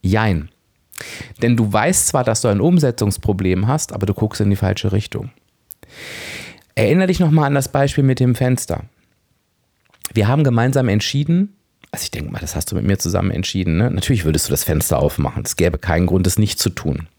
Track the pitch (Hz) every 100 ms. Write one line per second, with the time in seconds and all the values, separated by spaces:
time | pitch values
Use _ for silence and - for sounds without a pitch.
0 | 92 107 110 85 73 _ _ _ _ -
1 | - - - - 120 117 110 107 135 185
2 | - 139 117 110 120 101 139 180 147 -
3 | 104 - - 95 92 92 107 151 - 113
4 | 104 101 110 - 101 101 95 98 101 101
5 | - - - _ _ _ _ - - -
6 | - - - - - - _ - 113 175
7 | 185 180 170 156 143 143 135 139 139 -
8 | 135 127 127 117 127 127 - 80 - _
9 | _ _ _ _ _ _ _ _ _ _
10 | - 110 104 139 143 117 123 131 127 107
11 | - 139 147 170 202 _ _ _ - -
12 | - - 76 - 82 80 - 85 85 98
13 | 85 90 92 - 92 98 87 82 120 -
14 | - 123 78 78 - 69 - 76 - 67
15 | 73 - 71 - - - 87 78 - 82
16 | 90 92 92 98 104 - - - 78 71
17 | 82